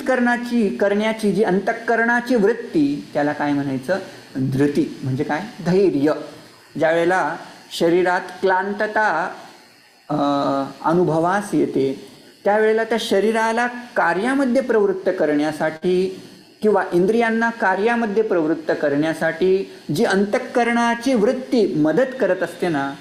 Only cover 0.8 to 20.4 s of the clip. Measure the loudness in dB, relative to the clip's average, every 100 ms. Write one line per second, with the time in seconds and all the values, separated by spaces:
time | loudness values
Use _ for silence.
0.8 | 0 2 0 0 0 2 2 2 0 -4
1.8 | 0 0 2 0 2 2 2 0 -2 0
2.8 | 2 0 -4 -2 -2 0 -2 0 -2 -4
3.8 | -2 -4 -4 -16 -12 -4 -2 2 2 2
4.8 | -2 -4 -4 -4 -2 -4 -6 -6 0 2
5.8 | 4 2 0 0 -6 -18 -20 -20 -14 -2
6.8 | 0 2 2 2 0 -4 -14 -20 -12 -2
7.8 | 2 2 2 0 -4 -4 0 0 0 -4
8.8 | -2 0 0 0 -4 -8 -18 -20 -20 -20
9.8 | _ _ -6 -2 0 0 0 -2 -4 -4
10.8 | 0 2 2 2 0 0 -2 -2 0 0
11.8 | -2 -4 -12 -20 -20 -6 0 2 2 2
12.8 | 0 -2 0 2 2 2 0 0 -2 -4
13.8 | -8 -2 0 0 0 0 2 0 2 2
14.8 | 2 0 -2 0 0 0 0 -2 -4 -2
15.8 | 0 0 0 -6 -16 -20 -20 -2 2 2
16.8 | 2 2 2 2 2 2 0 0 0 2
17.8 | 0 0 0 0 0 2 0 -2 -2 -2
18.8 | 0 0 -2 -2 -2 0 2 2 -2 -10
19.8 | -6 -2 2 2 0 -2